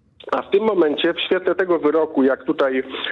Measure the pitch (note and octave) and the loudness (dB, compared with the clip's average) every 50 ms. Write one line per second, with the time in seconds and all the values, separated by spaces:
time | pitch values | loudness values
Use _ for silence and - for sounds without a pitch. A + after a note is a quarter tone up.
0 | _ _ _ - - - - C3 - - - G3+ A3 A3 G3+ F3+ D#3+ D3+ C#3+ - | _ _ _ -20 -10 -6 -6 -6 -2 0 0 0 2 2 2 2 2 2 2 0
1 | - E3+ E3+ - - - F#3+ F#3 F#3 F#3 E3+ - F#3+ F#3 E3+ D#3 C#3+ D3 D3+ D#3+ | 0 -2 -2 -2 -2 -2 -2 -2 0 -2 -2 0 0 0 0 0 2 2 2 2
2 | D#3 D#3 - C#3+ C3 C3+ C3 - - - D3 - C#3+ C3+ C3 C3 - - - - | 0 0 0 2 2 2 2 0 -2 -4 -2 0 0 0 0 -2 -4 -6 -8 -10
3 | - - | -8 -8